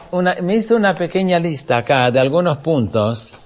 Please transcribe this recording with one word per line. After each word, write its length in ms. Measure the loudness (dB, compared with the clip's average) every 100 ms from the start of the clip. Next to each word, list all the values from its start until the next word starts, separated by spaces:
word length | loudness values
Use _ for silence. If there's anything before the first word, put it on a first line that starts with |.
| -8
una, 240 | -2 0 -2
me 120 | -2 -2
hice 200 | 2 2
una 180 | 2
pequeña 460 | 0 -2 -2 0 0
lista 380 | 0 -4 -2 -2
acá 340 | 2 2 2
de 80 | 2
algunos 400 | 2 2 0 -2
puntos 720 | 0 0 0 0 -2 -2 -10 -18